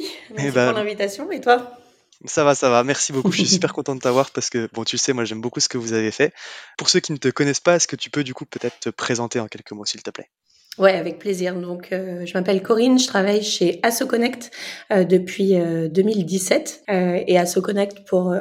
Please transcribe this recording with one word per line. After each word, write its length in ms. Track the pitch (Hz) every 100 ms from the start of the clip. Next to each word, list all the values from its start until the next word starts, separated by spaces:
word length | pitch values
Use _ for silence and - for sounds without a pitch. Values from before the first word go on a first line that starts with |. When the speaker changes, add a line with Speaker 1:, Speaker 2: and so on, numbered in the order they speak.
| - - -
Speaker 1:
Eh 40 | 214
Speaker 2:
Merci 160 | 139
Speaker 1:
ben, 180 | 127 123
Speaker 2:
pour 80 | 220
l'invitation. 540 | 208 202 202 - 330
Et 100 | 302
toi ? 320 | 247 247 - - _ _ _ _ 127
Speaker 1:
Ça 180 | -
va, 100 | 143
ça 160 | 139 135
va. 140 | 120
Merci 300 | 123 139 -
beaucoup. 180 | 135 185
Je 80 | -
suis 80 | 175
Speaker 2:
<laughs> 60 | 190
Speaker 1:
super 180 | 160
content 220 | - 143 131
de 40 |
t'avoir 300 | 127 127 135
parce 220 | - -
que, 180 | 123 113
bon, 120 | -
tu 140 | 113 120
le 20 |
sais, 140 | -
moi, 120 | 127 110
j'aime 160 | 110
beaucoup 180 | 120 151
ce 100 | -
que 100 | 127
vous 140 | 113
avez 180 | 113 110
fait. 220 | - 147 - - - - -
Pour 100 | 147
ceux 120 | 185
qui 140 | -
ne 40 | 147
te 120 | 131
connaissent 300 | - 143 135
pas, 180 | - 175
est-ce 100 | -
que 80 | 131
tu 160 | -
peux, 120 | 147
du 120 | 131 127
coup, 100 | -
peut-être 340 | - 120 -
te 100 | 117
présenter 480 | - - 117 117 123
en 80 | 107
quelques 240 | 104 -
mots, 140 | 104 104
s'il 180 | 107
te 80 | -
plaît ? 180 | - - _ _ _ - -
Speaker 2:
Ouais, 160 | 190
avec 260 | 185 170 160
plaisir. 360 | 208 185 180 180
Donc, 360 | 175 180 175
euh, 340 | 185 190 175 175
je 80 | 190
m'appelle 260 | 180 190
Corinne, 380 | 190 220 247 254
je 80 | 254
travaille 360 | 202 196 208
chez 380 | 208 - 175 175
Asso 220 | 233 233 -
Connect, 440 | 233 240 262 - - - - -
euh, 120 | 202
depuis, 520 | 180 180 185 - 196 185
euh, 340 | 170 165 165
deux 140 | 165
mille 220 | 196 214 160
dix-sept. 580 | 190 - 294 311 - -
Euh, 320 | 190 180 175 -
et 100 | 180
Asso 220 | 175 190
Connect, 480 | 185 196 202 - -
pour, 240 | 185 185
euh, 80 | 180